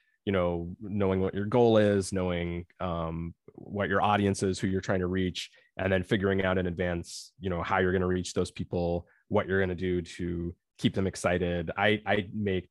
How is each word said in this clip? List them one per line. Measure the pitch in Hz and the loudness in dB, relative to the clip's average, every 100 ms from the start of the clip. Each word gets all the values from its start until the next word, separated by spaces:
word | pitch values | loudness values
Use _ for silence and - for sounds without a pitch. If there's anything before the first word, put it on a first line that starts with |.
| _ _ - | _ _ 0
you | |
know, | 95 87 87 85 90 | 2 2 0 -6 -10
knowing | 104 101 95 92 | -6 0 2 2
what | 95 | 0
your | 98 104 | -2 0
goal | 123 120 110 | 4 6 6
is, | 104 101 92 | 6 4 0
knowing, | 92 92 87 87 87 87 _ | -2 0 0 -2 -4 -8 _
um, | 90 85 82 82 85 - - | -4 -2 -4 -4 -8 -10 -20
what | - - 101 90 | -20 -10 -4 0
your | 98 | 2
audience | 98 104 101 98 | 4 4 4 2
is, | 98 92 | 0 0
who | 95 | -2
you're | 95 | -2
trying | - 95 | 0 0
to | 90 | 0
reach, | 92 92 87 - - _ - | 0 -2 -4 -10 -16 _ -6
and | 95 | 0
then | 95 | 0
figuring | 92 113 98 95 | 2 0 2 2
out | 92 92 | 2 0
in | 90 | 0
advance, | 87 90 87 82 - - _ | -2 -2 -2 -6 -12 -16 _
you | 95 | -6
know, | 87 | -4
how | 82 95 | 0 2
you're | 92 | 4
gonna | 92 90 | 2 2
reach | 92 90 | 0 -2
those | - 90 | -2 -4
people, | - 90 90 87 85 - _ _ | -4 -6 -2 -2 -2 -6 _ _
what | 101 87 | -2 2
you're | 95 | 0
gonna | 92 87 | 0 -2
do | 92 90 | 0 -2
to | 82 - 87 85 85 - _ _ | -2 -6 -6 -4 -6 -8 _ _
keep | - 104 | -2 0
them | 95 | -2
excited. | - 92 90 90 87 85 - | -2 -2 0 0 -2 -4 0
I, | 104 107 98 | 2 2 0
I | 104 90 | -2 -2
make, | 110 101 92 - | -4 -2 -2 -4